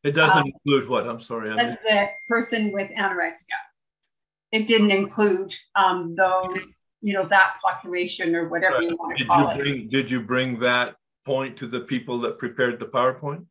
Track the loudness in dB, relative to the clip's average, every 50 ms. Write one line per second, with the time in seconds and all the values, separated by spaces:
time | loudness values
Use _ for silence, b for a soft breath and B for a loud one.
0 | -2 0 4 4 6 6 6 4 4 0 -6 -6 _ 2 2 2 2 2 -2 -2
1 | -2 -2 -8 -10 -10 -10 -8 -6 -6 -4 0 0 0 0 -2 -4 0 2 2 2
2 | 2 0 -4 -12 -4 -2 0 0 0 0 -2 -2 -2 -2 -2 -4 -6 -4 -4 -4
3 | -2 -2 -2 -2 -4 -4 -6 -12 -12 -10 -10 -10 -10 _ _ _ _ _ _ _
4 | _ _ _ _ _ _ _ _ _ _ -2 -2 2 4 4 6 6 6 4 2
5 | 0 -2 0 2 2 4 2 0 -2 -8 -10 -16 -16 _ _ 2 4 4 2 0
6 | -4 -6 0 2 2 4 4 0 -2 -2 -6 -8 -8 -10 -20 _ _ _ _ _
7 | -4 -2 -2 -2 0 4 4 4 4 4 0 -2 -4 -4 -4 -4 -10 -6 -4 -2
8 | -2 -2 -4 -4 -2 0 0 0 -2 -2 -2 0 0 2 2 2 0 -2 -4 -6
9 | -6 -8 -6 -6 0 2 4 4 4 2 0 -2 -2 -4 -4 -4 -6 -2 -2 -2
10 | 0 0 -4 -4 -2 -2 0 0 0 -2 -2 0 0 2 2 2 0 -2 -6 _
11 | _ _ _ _ _ -4 -2 -2 -4 -6 -10 -12 -10 -8 -8 -8 -6 -4 -6 -4
12 | -4 -4 -6 -4 -4 -4 -6 -6 -8 -8 -2 0 0 0 0 -6 -10 -4 -2 0
13 | 2 2 0 -2 -8 -8 -8 -10 -14 _